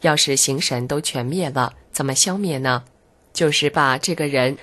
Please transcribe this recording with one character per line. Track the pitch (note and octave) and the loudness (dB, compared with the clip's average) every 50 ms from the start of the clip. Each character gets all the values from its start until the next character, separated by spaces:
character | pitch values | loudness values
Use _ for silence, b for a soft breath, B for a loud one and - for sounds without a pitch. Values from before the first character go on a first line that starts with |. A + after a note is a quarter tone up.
| - | 2
要 | E3 D3+ | 2 2
是 | D3 - D3 C#3 | 4 2 2 2
形 | C3+ - - C3+ C3+ | 2 2 0 0 -2
神 | C3 - C3+ A#2+ B2 | -2 -2 -2 -2 -2
都 | B2+ C#3+ D3 | -2 -4 -4
全 | D3+ - - C3+ A#2+ | -4 -4 -4 -4 -4
灭 | B2+ D#3 F#3+ F3 C#3 | -2 -2 -2 -4 -2
了， | B2 C3 B2+ A#2 - - - _ - | 0 0 0 -2 -2 -8 -18 _ -6
怎 | - C#3+ | -4 -4
么 | C#3 C3 | -2 0
消 | - - F#3+ F#3 | 0 0 0 0
灭 | G3+ G3+ F3 D3+ C3 | -2 -2 -2 -2 -2
呢？ | C3 C3 B2+ B2 B2 - _ _ _ _ _ _ _ _ _ | 0 0 0 0 -2 -8 _ _ _ _ _ _ _ _ _
就 | - E3+ D3+ | 0 0 2
是 | D3 - D3 C#3+ | 2 2 0 0
把 | - E3 D3 C3+ C3 | 2 2 2 2 2
这 | C3+ - - D#3+ | 0 0 -4 -2
个 | - D#3 D3 | -2 -2 0
人 | C#3 C3 B2+ C3 C#3+ B | 2 2 2 2 0 B